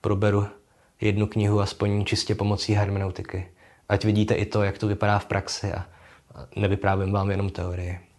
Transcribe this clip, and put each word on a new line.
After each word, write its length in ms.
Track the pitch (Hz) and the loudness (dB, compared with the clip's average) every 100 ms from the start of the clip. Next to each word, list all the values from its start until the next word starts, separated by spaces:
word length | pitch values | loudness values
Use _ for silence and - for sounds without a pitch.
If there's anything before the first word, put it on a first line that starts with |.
proberu 460 | 107 98 104 101 104 - _ _ _ _ | 0 2 4 2 0 -8 _ _ _ _
jednu 260 | 107 101 104 | 0 2 0
knihu 340 | 110 101 104 | 2 2 2
aspoň 440 | 98 - 104 104 | 0 0 0 0
čistě 300 | 101 107 - | 0 -2 -2
pomocí 400 | 104 104 101 - | 0 0 0 0
hermeneutiky. 720 | 104 101 98 98 90 - 98 90 _ - _ _ | 2 2 0 -4 -6 -10 -10 -10 _ -20 _ _
Ať 160 | 101 | 2
vidíte 300 | 107 107 107 | 4 2 4
i 120 | 117 104 | 2 0
to, 160 | 107 | 0
jak 160 | 101 98 | 0 0
to 80 | 107 | -2
vypadá 320 | 101 104 104 | 0 2 2
v 80 | - | 0
praxi 460 | 101 - - 101 | -4 -4 -6 -6
a, 60 | 90 | -6
a 60 | 90 - - - _ - - - | -10 -16 -20 -20 _ -20 -12 -2
nevyprávím 560 | 101 98 101 98 95 | 0 2 0 0 0
vám 180 | 101 98 | 0 0
jenom 200 | 98 98 | 0 -2
teorii. 500 | - 87 90 90 90 - | -4 -6 -6 -6 -8 -14